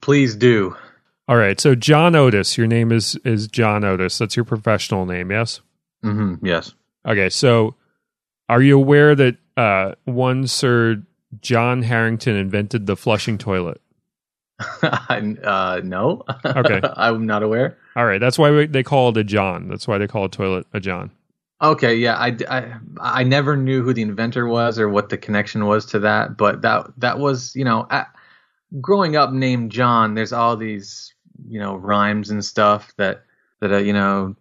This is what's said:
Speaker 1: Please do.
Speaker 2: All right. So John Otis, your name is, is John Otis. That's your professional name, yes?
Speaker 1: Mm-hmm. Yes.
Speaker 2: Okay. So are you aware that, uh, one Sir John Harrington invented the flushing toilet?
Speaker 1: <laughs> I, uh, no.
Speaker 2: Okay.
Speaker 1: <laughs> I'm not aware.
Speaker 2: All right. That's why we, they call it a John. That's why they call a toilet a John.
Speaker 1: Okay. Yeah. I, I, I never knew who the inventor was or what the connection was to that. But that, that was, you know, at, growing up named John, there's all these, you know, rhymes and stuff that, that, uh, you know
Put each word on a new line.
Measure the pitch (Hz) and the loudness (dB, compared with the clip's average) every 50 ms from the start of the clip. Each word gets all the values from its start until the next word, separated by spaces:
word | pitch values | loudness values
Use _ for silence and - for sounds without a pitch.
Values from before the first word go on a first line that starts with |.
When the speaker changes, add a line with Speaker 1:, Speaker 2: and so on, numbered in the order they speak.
Speaker 1:
Please | - - 143 143 139 123 107 | 0 2 2 4 4 2 0
do. | 104 117 123 120 110 98 92 87 - - - _ _ _ _ _ _ _ - | 2 4 4 4 4 0 -2 -6 -12 -20 -20 _ _ _ _ _ _ _ 2
Speaker 2:
All | 127 | 4
right. | 120 110 98 98 - | 4 4 2 0 2
So | - 151 135 | 2 2 2
John | 120 107 - 151 151 160 175 170 | 2 4 4 4 6 6 6 6
Otis, | 160 143 127 113 101 95 - - | 6 6 6 4 2 0 0 -2
your | - 117 | 0 0
name | 113 117 117 117 113 | 2 2 2 2 2
is, | 113 113 98 - - - _ | 2 0 0 -2 -6 -6 _
is | 127 113 104 107 | -2 -2 -2 -2
John | 107 - - 117 107 104 104 104 | -4 -2 0 2 2 2 0 0
Otis. | 101 95 92 92 90 - | 0 -2 0 -2 -4 -2
That's | - 120 104 - | -4 -6 -4 -2
your | - 117 | -4 -4
professional | 117 - 110 107 - 110 98 - - 113 98 92 | -2 -4 -4 0 0 0 0 0 -2 -4 -4 -2
name, | 90 90 90 90 92 | -4 -6 -8 -6 -4
yes? | 98 107 117 110 - - _ _ _ _ _ _ _ _ - | -4 -4 -4 -4 -6 -14 _ _ _ _ _ _ _ _ -6
Speaker 1:
Mm-hmm. | 110 104 104 107 98 92 87 95 | -4 -2 -2 -2 -2 -4 -4 -4
Yes. | 92 87 82 80 - - _ _ _ _ _ _ | -2 -2 -2 -4 -8 -20 _ _ _ _ _ _
Speaker 2:
Okay. | - 113 101 98 92 | -4 -2 0 0 -2
So | - - - 135 117 117 110 110 127 _ _ _ _ _ _ _ _ _ _ _ _ _ _ _ | -2 0 2 4 4 4 2 0 -4 _ _ _ _ _ _ _ _ _ _ _ _ _ _ _
are | 117 120 131 | 4 6 6
you | 139 143 | 8 6
aware | 139 139 135 147 147 147 151 151 | 6 6 6 6 6 6 6 6
that, | 139 135 127 123 _ _ _ _ - | 6 4 2 2 _ _ _ _ 0
uh, | 120 110 101 95 95 98 - _ _ | 2 2 2 2 0 -2 -6 _ _
one | - 127 123 127 127 127 131 135 | -6 -4 -2 0 0 0 -2 -2
Sir | 123 - - - 131 120 120 117 113 113 104 104 _ _ _ _ _ - 107 _ | -4 -4 -2 0 2 2 2 2 2 0 -2 -6 _ _ _ _ _ -20 -16 _
John | - 123 113 117 120 123 127 123 | -2 0 0 2 2 0 -2 -2
Harrington | 113 123 113 113 113 113 113 - 131 110 | -2 0 0 0 0 -2 -2 -2 -2 -2
invented | 101 98 98 95 104 104 101 - - 104 | 0 -2 -2 -2 -4 -4 -2 -4 -6 -2
the | 98 101 | -2 -4
flushing | - - - 110 107 - - 113 | -4 0 0 0 0 0 -4 -6
toilet? | 98 - 104 95 92 87 85 - - _ _ _ _ _ _ _ _ | -6 -4 -4 -4 -4 -4 -6 -8 -12 _ _ _ _ _ _ _ _
Speaker 1:
<laughs> | _ _ _ _ _ _ _ _ - - - - - | _ _ _ _ _ _ _ _ -14 -14 -8 -4 -4
I, | 160 - 127 - - 123 113 104 104 107 - - | -4 -4 -4 -4 -4 -4 -4 -4 -6 -8 -6 -4
uh, | 104 101 95 92 92 92 90 90 | -2 -2 -2 -2 -2 -4 -6 -6
no. | 92 90 92 104 139 180 - - - 127 - - | -6 -6 -2 -2 -2 -2 -4 -8 -10 -12 -8 -6
Speaker 2:
Okay. | - - 135 123 117 110 95 95 143 | -4 -2 2 2 2 2 2 0 -2
Speaker 1:
<laughs> | - | -2
I'm | - - 117 113 113 113 | 0 0 0 0 0 -2
not | 110 107 104 104 | -2 -2 0 0
aware. | 107 110 117 131 143 - _ _ _ _ | 0 0 0 0 -2 -4 _ _ _ _
Speaker 2:
All | 120 120 | 0 2
right. | 117 98 98 | 2 2 2
That's | 113 123 - - | 0 0 2 4
why | 160 147 | 4 6
we, | 147 151 147 | 6 4 2
they | 151 151 135 131 | 2 0 -2 -2
call | - 147 139 127 123 | 2 2 2 4 4
it | 113 | 2
a | 110 107 | 2 0
John. | 104 101 104 98 95 90 87 87 92 | 0 0 0 0 0 -2 -6 -8 -10
That's | 98 98 - - | -10 -10 -4 -4
why | 107 101 | -2 -2
they | 101 | -2
call | 98 - 110 98 | -2 -4 -4 -4
a | 95 | -4
toilet | - - 101 95 95 92 87 _ _ | -4 -4 -4 -4 -4 -4 -6 _ _
a | 110 | -8
John. | 87 95 92 90 92 101 _ _ _ _ _ _ _ _ _ _ 151 | -6 -6 -8 -8 -8 -14 _ _ _ _ _ _ _ _ _ _ 0
Speaker 1:
Okay. | 151 156 - - 120 117 | 0 0 2 2 0 2
Yeah. | 113 120 120 113 | 2 0 0 0
I, | - 120 120 120 113 - - | 0 -2 -4 -4 -4 -6 -6
I, | 127 131 - 120 - 113 - - - - | -6 -6 -8 -8 -16 -18 -18 -18 -18 -10
I | - 120 120 127 127 | -6 -4 -2 0 0
never | 127 135 143 143 135 151 | 2 2 2 2 0 0
knew | 143 131 131 135 131 120 | 0 0 0 -2 0 0
who | 123 123 | 0 -2
the | 110 113 | -2 -2
inventor | 107 101 98 113 117 117 127 120 | -4 -4 -4 -4 -4 -2 -4 -2
was | 120 117 117 117 117 110 113 | -2 0 0 0 0 0 0
or | 110 104 | -2 0
what | 101 104 104 - | 0 0 -2 -2
the | - 98 | -6 -10
connection | - - 107 104 104 104 - 110 104 | -6 -4 -2 -2 -2 -2 -4 -4 0
was | 104 104 107 104 | 0 0 0 -2
to | - - 107 | -2 -4 -2
that. | 101 107 107 107 110 98 - | 0 2 0 0 -2 -4 -2
But | - 107 101 - 107 104 | 0 0 0 0 0 -2
that, | 113 110 113 - - - - | 0 0 0 -2 -6 -12 -6
that | 120 123 117 113 | -4 -4 -4 -2
was, | 143 143 135 127 127 - - | -2 -2 -2 -4 -6 -12 -8
you | 131 135 | -4 -2
know, | 127 113 113 120 - | 0 0 -2 -2 -4
at, | - 135 - - _ _ _ _ _ _ _ _ _ _ _ _ - 139 | -4 -6 -6 -6 _ _ _ _ _ _ _ _ _ _ _ _ -14 -12
growing | 123 - 196 202 190 165 151 | -2 0 2 2 2 0 2
up | 151 143 127 131 | 2 2 2 2
named | 131 131 131 127 123 117 110 104 | -2 0 0 0 0 -2 -4 -2
John, | 117 123 120 120 117 113 107 107 | 0 0 2 4 2 2 2 0
there's | 110 110 104 123 | -2 -4 -4 -2
all | 120 117 117 117 | 0 0 0 0
these, | 110 113 110 107 101 98 - - - - - _ _ _ _ _ - 135 117 | -2 -6 -8 -8 -10 -12 -14 -18 -20 -20 -20 _ _ _ _ _ -20 -20 -14
you | 113 110 | -12 -10
know, | 104 98 98 | -8 -8 -8
rhymes | 95 90 98 101 101 101 104 104 107 104 101 | -10 -4 -2 0 0 2 0 0 -2 -4 -6
and | 107 107 101 | -6 -6 -6
stuff | - - - 107 104 104 104 - - _ | -6 -2 2 4 4 4 2 -2 -12 _
that, | - 104 95 98 - _ _ _ _ _ _ _ _ | -4 -4 -4 -4 -6 _ _ _ _ _ _ _ _
that, | - 98 98 | -4 -2 0
uh, | 101 | 0
you | 101 101 104 | 0 0 0
know | 101 98 98 98 98 95 95 98 _ | 0 0 0 0 -2 -4 -6 -8 _